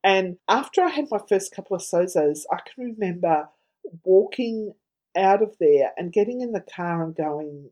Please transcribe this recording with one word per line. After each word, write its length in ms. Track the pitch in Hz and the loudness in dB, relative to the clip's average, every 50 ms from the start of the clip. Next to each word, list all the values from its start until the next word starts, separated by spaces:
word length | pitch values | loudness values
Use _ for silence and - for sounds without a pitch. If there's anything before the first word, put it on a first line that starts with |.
| - | 4
And 360 | 196 190 190 185 180 180 _ _ - | 4 2 2 0 -2 -8 _ _ 0
after 320 | 208 254 277 - - 392 | 0 0 0 0 0 2
I 80 | 359 339 | 2 2
had 200 | - 302 285 - | 0 -2 -4 -4
my 100 | 220 202 | -6 -8
first 340 | - _ 208 190 196 - - | -2 _ 0 0 0 -4 -12
couple 220 | - 185 - 196 | -14 -8 -6 -6
of 60 | 175 | -6
sozos, 640 | - - - 170 180 185 - 175 151 147 151 151 - - | -4 -2 0 0 0 0 0 2 2 2 0 -2 -4 -6
I 60 | - | -6
can 260 | - - - - 262 247 | -6 -6 -16 -14 -12 -12
remember 680 | 240 220 220 208 185 175 175 180 170 160 151 151 - _ _ _ _ _ _ - - 170 165 _ | -12 -6 -6 -6 -6 -2 -2 0 0 0 0 -2 -6 _ _ _ _ _ _ -20 -18 -18 -8 _
walking 720 | 185 185 190 208 - - - 240 233 226 220 214 202 - _ _ _ _ _ _ _ _ | 4 6 6 4 2 -4 -6 -4 -4 -4 -6 -8 -10 -12 _ _ _ _ _ _ _ _
out 260 | 180 190 190 196 202 | 2 4 4 4 4
of 160 | 220 208 - | 2 -2 -2
there 360 | _ 170 147 147 139 131 - - | _ 4 6 6 6 4 2 -2
and 160 | - 175 175 | -8 -10 -2
getting 300 | 170 214 208 220 247 247 | 0 0 0 0 -2 -6
in 100 | 254 240 | -6 -6
the 80 | 220 185 | -6 -8
car 420 | - - - - 175 175 170 165 | -8 -10 -10 -8 -6 -4 -4 -4
and 140 | 165 160 160 | -4 -6 -6
going 560 | 160 151 151 147 151 156 147 147 143 143 127 | -6 -6 -6 -6 -6 -8 -10 -14 -16 -20 -20